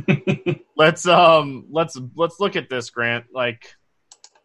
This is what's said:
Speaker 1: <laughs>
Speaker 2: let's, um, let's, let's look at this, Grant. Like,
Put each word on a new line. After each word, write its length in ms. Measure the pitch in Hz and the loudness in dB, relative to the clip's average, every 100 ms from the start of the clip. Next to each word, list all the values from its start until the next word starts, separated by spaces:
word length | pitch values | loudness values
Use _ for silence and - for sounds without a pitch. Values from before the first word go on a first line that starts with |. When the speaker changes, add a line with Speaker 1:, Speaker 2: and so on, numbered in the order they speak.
| 165 - - | 0 -2 -2
Speaker 1:
<laughs> 420 | - - - _ - | -6 -6 -8 _ 2
Speaker 2:
let's, 300 | 156 160 175 | 2 2 2
um, 600 | 170 170 160 143 127 - | 4 6 4 2 -8 -8
let's, 260 | 147 165 127 127 147 | -4 -4 -6 -10 -4
let's 240 | 165 - | -4 -2
look 160 | 196 185 | -4 -4
at 120 | 131 | -6
this, 220 | 127 117 | -8 -8
Grant. 360 | 120 117 120 120 | -4 -4 -4 -6
Like, 400 | 127 120 113 - _ _ _ _ _ - _ | -6 -6 -6 -16 _ _ _ _ _ -20 _